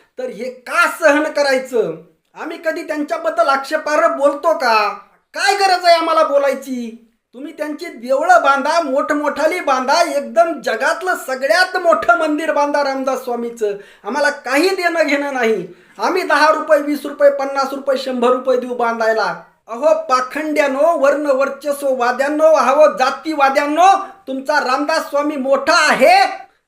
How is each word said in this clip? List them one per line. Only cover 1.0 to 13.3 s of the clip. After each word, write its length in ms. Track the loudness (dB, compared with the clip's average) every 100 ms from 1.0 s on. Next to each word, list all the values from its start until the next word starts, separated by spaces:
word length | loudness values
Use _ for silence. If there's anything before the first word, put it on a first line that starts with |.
| 2 2
करायचं? 680 | 0 0 0 0 -2 -2 -2 -6 -14 _ _ -14
आम्ही 160 | -12 -8 -6
कधी 180 | -6
त्यांच्याबद्दल 640 | -6 -6 -4 -4 -4 0 2
आक्षेपार्ह 600 | 0 0 -4 -2 0 0
बोलतो 500 | 2 0 0 -2 0
का? 320 | 2 2 0 -6 -16 _ _
काय 220 | -4 0 2
गरज 300 | 2 2 4
आहे 100 | 4
आम्हाला 280 | 4 2
बोलायची? 760 | 2 2 0 -2 -6 -10 -10 -14 _ _ _
तुम्ही 200 | -18 -16
त्यांची 320 | -10 -10 -8 -12
देवळं 560 | -10 -2 0 4 4
बांधा, 380 | 4 2 2 0
मोठमोठाली 800 | 0 -2 -2 -2 -2 0 -2 0
बांधा, 420 | -2 -2 2 2
एकदम 600 | 2 -2 -2 2 2 0
जगातलं 540 | -4 -2 -2 -2 -4 -6 -6
सगळ्यात 500 | -4 0 2 2 0
मोठं 400 | 2 2 2 0
मंदिर 340 | 0 -2 -2
बांधा 320 | 0 0 0
रामदास 400 | -2 -2 -4 -4
स्वामीचं, 480 | -6